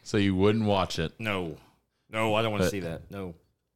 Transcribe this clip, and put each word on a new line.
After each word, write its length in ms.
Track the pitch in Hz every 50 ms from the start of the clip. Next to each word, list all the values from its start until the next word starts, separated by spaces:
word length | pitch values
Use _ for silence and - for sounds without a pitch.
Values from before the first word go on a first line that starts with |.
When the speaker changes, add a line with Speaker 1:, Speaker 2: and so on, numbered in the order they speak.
Speaker 1:
so 140 | _ - -
you 180 | 104 101 98 95
wouldn't 300 | 92 98 104 110 113 107
watch 340 | 104 101 95 90 - - 87
it? 140 | 80 76 - -
Speaker 2:
No. 380 | 113 110 101 92 87 82 73 - - _ _ _ _ _ _ _ _ _
No, 260 | 110 110 113 113 104
I 60 | 110
don't 120 | 113 110
wanna 120 | 104 98 92
Speaker 1:
But 60 | 85
Speaker 2:
see 100 | 101 98
that. 300 | 87 82 80 78 - -
No. 240 | 101 98 95 87 85 - _ _ _ _ _ _ _